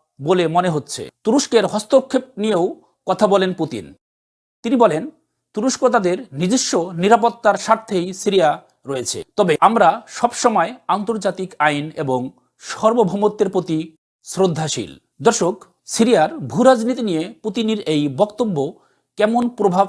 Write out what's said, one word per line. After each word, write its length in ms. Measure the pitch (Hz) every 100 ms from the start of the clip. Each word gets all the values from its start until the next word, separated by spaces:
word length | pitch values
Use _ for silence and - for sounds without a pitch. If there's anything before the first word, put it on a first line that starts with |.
| _ -
বলে 260 | 143 180 165
মনে 220 | 170 180
হচ্ছে। 400 | 151 - - 95 _
তুরস্কের 420 | 220 269 - 226 185
হস্তক্ষেপ 580 | 208 - - - 254 - -
নিয়েও 380 | 214 185 185 - _ _ -
কথা 220 | 185 208
বলেন 260 | 196 185
পুতিন। 400 | 175 156 113 73 - _ _ _ _ _ _
তিনি 120 | 233 247
বলেন, 340 | 220 156 285 - _ _ _
তুরস্ক 360 | 214 254 - 254
তাদের 360 | 233 180 185 240
নিজস্ব 600 | 135 185 247 - 214 175
নিরাপত্তার 640 | 170 190 226 233 - 214 202
স্বার্থেই 580 | - 220 - 190 180
সিরিয়া 500 | 185 214 190 156 160 - _ 131
রয়েছে, 380 | 135 120 117 - -
তবে 220 | 185 151
আমরা 420 | 190 226 170 220 -
সবসময় 680 | - 240 - 240 208 170 254 -
আন্তর্জাতিক 680 | 190 208 220 196 185 185 -
আইন 320 | 151 147 156 -
এবং 340 | 139 127 127 - _ _
সার্বভৌমত্বের 880 | - - 220 240 185 202 208 208 190
প্রতি 460 | 190 170 160 160 _ _ _
শ্রদ্ধাশীল। 760 | - 180 190 156 156 131 87 69 _ -
দর্শক, 440 | 151 220 185 208 - _ -
সিরিয়ার 440 | - 233 202 156 320 127
ভূরাজনীতি 560 | 165 254 247 226 262
নিয়ে 200 | 220 160 170 -
পুতিনের 380 | 214 208 220 214 -
এই 160 | 151 147 135
বক্তব্য 400 | 208 - 226 151 143 - _ _ _ -
কেমন 260 | 214 233 240
প্রভাব 360 | - 202 180